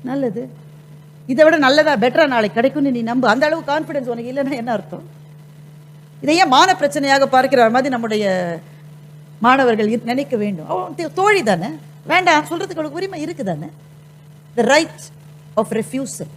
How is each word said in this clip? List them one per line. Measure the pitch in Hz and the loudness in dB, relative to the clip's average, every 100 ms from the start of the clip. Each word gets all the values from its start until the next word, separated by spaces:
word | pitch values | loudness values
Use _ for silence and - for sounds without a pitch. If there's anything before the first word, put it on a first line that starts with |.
நல்லது, | 254 269 262 180 262 - - - - - - - - | -6 -4 -4 -6 -12 -16 -20 -20 -20 -20 -20 -20 -6
இதை | 262 311 | 4 4
விட | 330 | 6
நல்லதா | 269 285 302 277 | 4 4 2 2
பெட்டரா | 240 247 311 | 2 2 2
நாளைக்கு | 247 214 226 | 2 0 0
கிடைக்கும்னு | 247 277 277 240 | 0 0 -2 -2
நீ | |
நம்பு. | 226 247 247 | -2 0 2
அந்த | 233 302 | 2 2
அளவு | 330 | -2
கான்ஃபிடன்ஸ் | 311 294 302 294 247 | -2 -4 -2 -6 -6
உனக்கு | 233 240 | -8 -6
இல்லைன்னா | 269 277 277 | -6 -4 -4
என்ன | 233 | -4
அர்த்தம்? | 220 - 175 - - - - - - - - - - - - | -6 -6 -14 -16 -20 -20 -20 -20 -20 -20 -20 -20 -20 -20 -8
இதை | 262 320 | 0 2
ஏன் | 370 262 | 4 4
மான | 370 | 4
பிரச்சனையாக | 370 285 285 277 269 269 | 4 0 -2 0 2 4
பார்க்கிற | 262 262 269 226 | 4 4 4 4
மாதிரி | 240 269 | 4 0
நம்முடைய | 254 226 214 208 185 175 165 - - - - - - - - | -2 -2 -2 -2 -2 -4 -6 -12 -20 -20 -20 -20 -20 -20 -2
மாணவர்கள் | 233 262 247 220 208 | 2 4 4 2 0
இ-, | 226 | -2
நினைக்க | 233 254 277 247 | -2 -4 -2 -2
வேண்டும்? | 208 185 156 | -4 -6 -6
அவன் | - 370 320 | -6 -6 -6
தே-, | 320 | -8
தோழி | - 392 403 | 0 2 2
தானே, | 226 175 196 311 - - - | 2 0 -2 -10 -16 -20 -2
வேண்டாம் | 330 359 302 302 | 0 4 2 0
சொல்றதுக்கு | 349 392 330 | -6 -6 -6
அவளுக்கு | 311 294 | -6 -6
உரிமை | 381 370 | -8 -8
இருக்கு | 302 - | -10 -6
தானே? | 202 156 156 - - - - - - - - - | -6 -6 -8 -16 -20 -20 -20 -20 -20 -20 -14 -2
The | |
right | 226 311 330 - - - - - - - | 2 2 2 -8 -20 -20 -20 -20 -8 -4
of | 220 | -2
refusal. | 214 220 262 269 - 196 | -4 -4 -6 -8 -10 -12